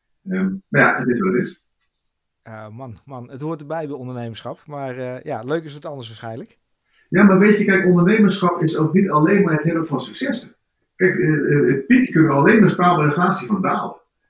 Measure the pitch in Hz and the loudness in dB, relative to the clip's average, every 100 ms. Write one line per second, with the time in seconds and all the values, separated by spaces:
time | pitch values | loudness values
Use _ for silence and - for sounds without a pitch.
0 | _ _ 190 185 190 190 - - - - | _ _ -8 -4 -4 -6 -4 0 0 0
1 | 127 113 95 120 - - _ _ _ _ | -2 -2 -2 -2 -4 -10 _ _ _ _
2 | _ _ _ _ 113 110 107 117 131 101 | _ _ _ _ -20 -18 -16 -16 -18 -18
3 | - 131 120 131 156 151 147 160 151 139 | -18 -18 -16 -12 -10 -10 -8 -8 -8 -10
4 | 127 127 117 110 123 165 - 143 135 127 | -10 -10 -10 -12 -14 -14 -14 -10 -10 -8
5 | 127 127 151 120 123 165 160 143 160 139 | -10 -10 -10 -8 -6 -6 -6 -14 -14 -14
6 | 113 110 117 117 233 _ _ _ _ _ | -14 -14 -14 -14 -16 _ _ _ _ _
7 | _ 180 202 185 214 208 196 180 180 175 | _ 4 6 6 4 4 2 2 2 4
8 | 180 220 190 - 175 - 156 160 156 196 | 4 4 2 2 -2 0 -2 0 0 2
9 | 180 151 170 196 165 151 165 160 156 127 | 2 2 4 4 2 0 0 -2 -4 -6
10 | - - 269 - - _ _ _ _ - | -8 -6 -4 -4 -8 _ _ _ _ 0
11 | 185 - 151 151 - 143 123 - - 254 | 0 2 0 0 2 2 2 0 2 2
12 | - 160 139 139 175 226 170 - 180 156 | 4 4 4 4 6 6 6 4 2 2
13 | 147 156 196 - - 190 143 - - - | 2 0 0 -2 -2 -2 -2 -4 -6 -12
14 | _ _ | _ _